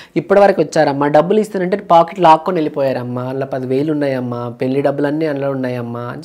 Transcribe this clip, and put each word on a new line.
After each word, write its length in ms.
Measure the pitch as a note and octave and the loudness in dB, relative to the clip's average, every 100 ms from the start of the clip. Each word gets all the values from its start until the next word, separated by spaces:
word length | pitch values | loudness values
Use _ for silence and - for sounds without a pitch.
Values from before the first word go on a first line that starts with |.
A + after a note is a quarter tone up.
| - E3+ | -8 -6
"ఇప్పటి 240 | D3 G3 | 2 4
వరకు 220 | G3+ F#3 | 4 4
వచ్చారమ్మా, 460 | D3+ D#3+ D3 C#3 D3 | 0 2 2 2 2
డబ్బులు 320 | D3+ E3+ G#3+ | 4 4 2
ఇస్తానంటే 380 | G#3+ G3 F3+ G3 | 0 -4 -4 -2
పాకెట్ 420 | - E3+ E3+ - | 4 4 4 2
లాక్కొని 360 | E3 D#3+ G3 F3+ | 4 4 2 -2
వెళ్ళిపోయారమ్మా, 680 | D3+ D3 C3+ B2 B2 B2 | -2 -2 -2 -2 -6 -6
అందులో 240 | B2+ C3+ C3 | -6 -6 -6
పదివేలు 460 | C#3 B2+ C3 D#3 | -6 -4 -2 -2
ఉన్నాయమ్మా, 580 | D3+ C#3+ C3 B2 A#2+ A#2+ | -2 -2 -2 -4 -6 -8
పెళ్లి 320 | B2 C3 C#3 | -6 -2 0
డబ్బులన్నీ 440 | C#3 C#3+ C#3+ D3+ D#3+ | 0 0 -2 -2 -4
అందులో 260 | C#3 C#3 | -4 -4
ఉన్నాయమ్మా" 480 | C3+ B2+ B2 A#2+ A#2+ | -4 -4 -6 -6 -8
అని 220 | A#2+ C#3+ | -10 -12